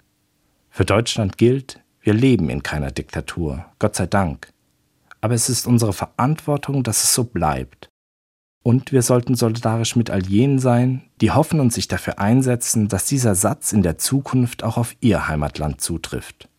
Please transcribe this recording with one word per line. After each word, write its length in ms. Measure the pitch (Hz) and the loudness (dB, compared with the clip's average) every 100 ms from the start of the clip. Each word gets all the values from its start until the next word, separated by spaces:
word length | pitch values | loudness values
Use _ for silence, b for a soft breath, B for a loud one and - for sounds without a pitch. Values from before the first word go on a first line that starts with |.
| _ _ _ _ _ _ _ | _ _ _ _ _ _ _
Für 140 | - | -2
Deutschland 540 | 92 101 117 - 101 - | 2 2 0 -2 -2 2
gilt, 420 | 117 131 131 - _ _ | 2 2 -2 -16 _ _
wir 120 | - | 0
leben 360 | 107 135 117 78 | 2 4 4 2
in 120 | 65 | -4
keiner 300 | - 78 69 | -6 -6 -6
Diktatur, 720 | 67 71 - 78 - 80 67 - - | -6 -8 -10 -8 -6 -6 -6 -10 -4
Gott 160 | 107 - | -4 -2
sei 120 | 85 | -2
Dank. 440 | 101 92 67 - _ _ _ _ _ _ - | 0 -2 -4 -12 _ _ _ _ _ _ -8
Aber 140 | 113 120 | -2 -2
es 120 | - | -2
ist 200 | 123 - | -2 2
unsere 260 | 120 117 | 2 2
Verantwortung, 880 | 95 - - 123 156 - 143 - 139 | -2 -6 -2 -2 -2 -2 -4 -2 -4
dass 220 | 120 107 - | -2 -2 0
es 80 | |
so 100 | - | 0
bleibt. 640 | 120 90 82 69 64 _ - _ _ _ _ _ _ _ | -2 -2 -2 -2 -6 _ -20 _ _ _ _ _ _ _
Und 300 | - 123 127 | 2 2 2
wir 120 | 135 | 0
sollten 320 | 120 123 117 127 | 4 2 2 0
solidarisch 600 | 117 113 117 113 113 - | 0 0 -2 -2 0 0
mit 140 | 117 | 0
all 160 | 98 92 | -2 0
jenen 320 | 98 135 135 | 2 4 2
sein, 460 | 127 120 127 131 - - | 2 2 2 -2 -8 0
die 80 | 110 | 2
hoffen 300 | 110 156 165 | 4 2 2
und 120 | 127 | 2
sich 160 | 113 98 | 0 -2
dafür 300 | 90 - - | -4 -6 -2
einsetzen, 680 | 98 123 131 120 - 117 104 | 2 2 2 0 -2 0 0
dass 180 | 95 - | 0 -2
dieser 300 | 139 123 92 | 0 2 2
Satz 360 | 101 - - | 0 -2 -2
in 120 | 110 | 2
der 160 | 87 - | 2 0
Zukunft 640 | - 139 139 131 120 - | -2 -2 0 0 0 -2
auch 140 | 113 113 | -4 -2
auf 180 | 117 - | -4 0
ihr 260 | 120 87 - | 2 2 0
Heimatland 540 | 78 73 - 76 71 | -2 -2 -4 -6 -4
zutrifft. 680 | - 82 - 64 - - - | -6 -8 -8 -10 -10 -18 -20